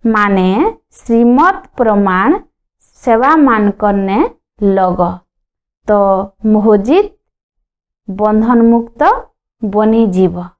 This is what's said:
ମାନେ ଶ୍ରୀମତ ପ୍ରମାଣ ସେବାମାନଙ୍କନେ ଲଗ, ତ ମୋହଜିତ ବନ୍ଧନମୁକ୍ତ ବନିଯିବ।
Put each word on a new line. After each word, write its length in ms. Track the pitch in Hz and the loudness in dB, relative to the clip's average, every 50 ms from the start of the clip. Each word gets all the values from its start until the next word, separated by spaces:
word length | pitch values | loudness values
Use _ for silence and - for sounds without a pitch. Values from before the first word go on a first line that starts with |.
| - | -2
ମାନେ 440 | 226 220 214 208 202 196 190 185 190 190 226 339 453 440 _ _ _ | -2 0 0 0 0 0 0 0 0 0 0 -2 -2 -4 _ _ _
ଶ୍ରୀମତ 640 | _ - - - 233 226 240 240 247 262 285 - 349 - - - _ | _ -18 -4 -2 0 2 2 4 4 4 2 2 0 -4 -12 -18 _
ପ୍ରମାଣ 520 | - 240 220 208 202 202 190 180 185 196 247 349 427 - _ _ _ _ _ _ _ _ _ _ _ - | -2 -2 0 0 0 0 0 0 0 0 0 -2 -2 -4 _ _ _ _ _ _ _ _ _ _ _ -2
ସେବାମାନଙ୍କନେ 1160 | 247 226 220 254 277 320 320 285 262 233 214 208 202 202 - 208 208 202 202 196 190 196 240 370 494 - _ _ _ _ _ 208 196 190 | -2 0 0 2 2 2 2 2 2 2 0 0 -2 -2 -2 -2 -2 -2 -2 -2 -2 -2 -2 -2 -4 -6 _ _ _ _ _ -2 0 0
ଲଗ, 260 | 196 185 185 180 185 180 180 185 180 _ _ _ _ _ _ _ _ _ _ _ _ _ | 2 0 0 -2 -2 -4 -4 -6 -12 _ _ _ _ _ _ _ _ _ _ _ _ _
ତ 40 | - 208 202 202 196 190 190 202 202 _ _ - | -2 0 0 2 0 0 -2 -4 -8 _ _ -2
ମୋହଜିତ 640 | 220 214 214 202 220 214 202 196 233 302 381 415 - _ _ _ _ _ _ _ _ _ _ _ _ _ _ _ _ _ _ _ | 0 0 2 2 2 0 0 2 0 0 0 0 -2 _ _ _ _ _ _ _ _ _ _ _ _ _ _ _ _ _ _ _
ବନ୍ଧନମୁକ୍ତ 920 | - 185 190 208 214 214 214 220 233 240 233 233 233 233 233 233 - _ - 294 370 480 - - _ _ _ _ _ _ _ | -14 -6 -4 -2 0 0 0 0 0 2 2 2 2 2 0 -2 -8 _ -2 0 0 0 -2 -6 _ _ _ _ _ _ _
ବନିଯିବ। 760 | 226 202 190 208 220 220 220 226 226 208 180 185 185 175 175 175 180 175 _ | -10 -4 -2 -2 0 0 2 0 0 0 0 0 0 0 -2 -6 -14 -14 _